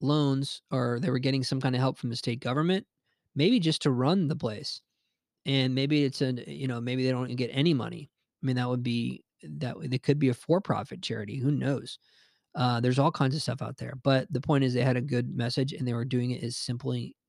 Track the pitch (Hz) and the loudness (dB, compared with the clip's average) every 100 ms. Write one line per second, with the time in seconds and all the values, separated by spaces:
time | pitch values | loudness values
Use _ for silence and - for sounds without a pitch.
0 | 135 151 143 135 143 - _ 135 120 120 | 2 4 4 2 -2 -8 _ -2 0 0
1 | 123 127 135 135 127 135 131 127 131 - | 0 0 0 0 0 0 0 2 0 0
2 | 123 117 - 120 123 131 165 190 - _ | -6 -4 -4 -4 -2 0 2 0 -2 _
3 | _ _ _ - 165 247 160 151 151 123 | _ _ _ 0 4 4 2 2 2 2
4 | 127 196 151 160 117 107 139 - _ _ | 2 2 2 0 -4 -6 -10 -12 _ _
5 | _ _ _ _ - 139 131 131 139 151 | _ _ _ _ 0 2 2 2 2 2
6 | 139 - 135 127 - 147 135 120 120 127 | 2 0 -2 -2 -6 -6 -4 -4 -2 0
7 | 131 127 127 123 - 135 160 143 113 117 | 2 0 -2 -2 -2 2 2 2 0 -8
8 | 147 _ _ _ 131 127 123 127 123 120 | -14 _ _ _ -2 0 0 0 0 -2
9 | 120 127 _ _ 151 147 127 - 156 127 | -2 -6 _ _ -14 -8 -6 -6 -4 -4
10 | - 147 139 120 - 170 - 107 101 - | 2 4 4 2 2 2 2 -2 -2 -8
11 | - 110 104 117 127 139 127 143 - - | -6 -6 -6 -2 0 2 0 -2 -6 -16
12 | _ _ _ _ _ - 123 120 123 127 | _ _ _ _ _ 0 0 2 2 4
13 | 147 - 135 147 - 127 - 131 123 131 | 4 4 0 0 -4 -4 -6 -8 -10 -2
14 | 139 135 - 131 131 143 131 123 131 123 | 2 2 2 -4 2 2 4 2 2 2
15 | 139 123 123 135 117 127 135 165 123 117 | 0 -2 -2 -2 -2 0 -2 -2 -4 -2
16 | 123 123 123 123 117 117 - 120 131 123 | -2 0 -2 -4 -6 -8 -6 -6 -4 -6
17 | 120 - | -6 -14